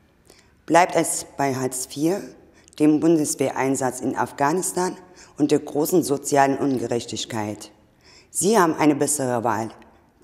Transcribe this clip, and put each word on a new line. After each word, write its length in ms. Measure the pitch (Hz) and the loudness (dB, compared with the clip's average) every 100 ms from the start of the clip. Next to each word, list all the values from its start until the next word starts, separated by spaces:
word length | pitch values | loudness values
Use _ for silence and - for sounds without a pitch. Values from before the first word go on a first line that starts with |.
| _ _ _ - _ _ - | _ _ _ -20 _ _ 2
Bleibt 300 | 160 180 165 | 4 4 2
es 280 | 156 - - - | 0 -4 -8 -4
bei 180 | 139 | -2
Hartz 320 | 131 131 - - | -2 -4 -6 -10
vier, 340 | 139 160 208 - - _ _ _ - | -4 -2 -2 -6 -18 _ _ _ 0
dem 180 | 151 151 | 2 4
Bundeswehreinsatz 1000 | 160 165 147 - 135 - 131 135 131 - | 4 2 2 -2 -4 -2 -2 0 -2 -4
in 160 | 123 107 | -4 -4
Afghanistan 800 | 120 - 143 180 175 262 190 - - - - - | -4 -2 0 0 -2 -2 -4 -6 -16 -20 -16 -2
und 140 | 147 | 0
der 80 | 147 | 0
großen 420 | 147 143 160 180 | 0 -4 0 2
sozialen 560 | 127 139 - 139 139 135 | 2 -2 0 2 4 2
Ungerechtigkeit? 1120 | 143 127 117 120 - 110 - 113 107 104 - _ _ _ _ _ _ | 0 -2 -2 -4 -4 -8 -8 -6 -6 -8 -14 _ _ _ _ _ _
Sie 260 | - 180 226 | -2 2 4
haben 160 | 165 | 4
eine 220 | 151 151 139 | 2 2 2
bessere 480 | 143 - 131 120 | 0 0 -2 0
Wahl, 240 | 117 107 113 - - _ _ _ | 0 -2 -4 -10 -20 _ _ _